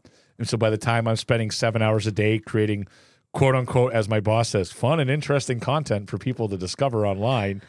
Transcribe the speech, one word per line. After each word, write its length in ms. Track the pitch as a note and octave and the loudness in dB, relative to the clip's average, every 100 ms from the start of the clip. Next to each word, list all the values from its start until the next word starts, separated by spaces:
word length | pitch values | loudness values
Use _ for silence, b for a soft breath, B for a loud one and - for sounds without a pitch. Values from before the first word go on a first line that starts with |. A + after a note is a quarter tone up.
| - b b b | -14 b b b
And 100 | A#2 | -4
so 80 | A2+ | 0
by 140 | A2 | 2
the 80 | A2 | 0
time 300 | - A#2 A2+ | 0 0 2
I'm 80 | A2 | 0
spending 340 | - A#2 G#2+ | 0 0 0
seven 300 | - A#2 A2 | 0 0 2
hours 240 | A2 A2 G#2 | 2 2 0
a 60 | |
day 260 | G2+ G#2+ A2 | 0 2 0
creating, 480 | - A2 G#2+ G#2 G2 b b b b | 0 0 0 -2 -6 b b b b
quote 220 | - C3+ | 0 2
unquote, 380 | C3 A#2+ C3 B2 | 2 2 2 2
as 140 | A2+ G2+ | 2 0
my 120 | G#2+ | 0
boss 300 | G2+ A2 A#2 | 2 2 2
says, 200 | G#2+ F2+ | 0 -2
fun 280 | - A#2+ D#3+ | -2 0 0
and 100 | C3 | 0
interesting 500 | D3 C#3+ C#3+ - A#2 | -2 0 -2 -2 -4
content 500 | B2+ D3+ C3+ G#2 G2+ | -2 -2 0 -4 -4
for 80 | G2+ | -6
people 300 | - - A2 | -4 -4 -4
to 80 | G2 | -4
discover 480 | F2+ - C#3 A2+ G#2 | -6 -2 0 2 0
online, 560 | G2 A2+ C3 G2+ G2 | 0 0 0 0 -4